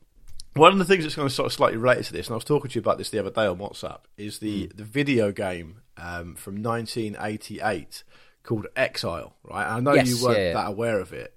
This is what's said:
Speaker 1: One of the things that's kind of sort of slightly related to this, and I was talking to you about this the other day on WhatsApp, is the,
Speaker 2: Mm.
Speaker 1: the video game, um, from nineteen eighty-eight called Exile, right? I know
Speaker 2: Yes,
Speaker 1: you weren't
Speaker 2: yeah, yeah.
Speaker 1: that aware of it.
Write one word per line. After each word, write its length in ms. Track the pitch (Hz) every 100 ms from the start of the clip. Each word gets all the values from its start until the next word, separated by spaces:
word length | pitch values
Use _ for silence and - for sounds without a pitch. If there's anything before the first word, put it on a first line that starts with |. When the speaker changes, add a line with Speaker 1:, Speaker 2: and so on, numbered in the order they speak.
| _ _ - - -
Speaker 1:
One 160 | - 160
of 60 | 196
the 60 |
things 180 | 175 190
that's 140 | 151 156
kind 100 | 139
of 60 |
sort 140 | 131 123
of 60 |
slightly 260 | - 139 113
related 260 | 123 117 107
to 60 |
this, 160 | - -
and 60 |
I 20 | 113
was 80 |
talking 260 | - 147 120
to 40 | 113
you 40 |
about 180 | 104 -
this 120 | 92
the 80 | 110
other 120 | 95
day 160 | 98 107
on 120 | 90
WhatsApp, 420 | 101 - - - _ -
is 220 | 104 -
the, 300 | 107 101 82
Speaker 2:
Mm. 80 | -
Speaker 1:
the 80 |
video 480 | 107 127 143 123 104
game, 480 | 101 98 90 80 107 _ -
um, 400 | 87 87 87 80
from 260 | - 101
nineteen 540 | 113 117 110 - 107 104
eighty-eight 840 | 107 107 - 104 107 95 - - - - - _
called 240 | - 113 98
Exile, 600 | - 131 - 104 82 53 _
right? 220 | - 92 104
I 140 | 113
know 120 | 131
Speaker 2:
Yes, 160 | 139 127
Speaker 1:
you 160 | 120
weren't 140 | 123 110
Speaker 2:
yeah, 60 | 92
yeah. 60 |
Speaker 1:
that 140 | 107 98
aware 300 | 101 117 107
of 140 | 90
it. 220 | 76 55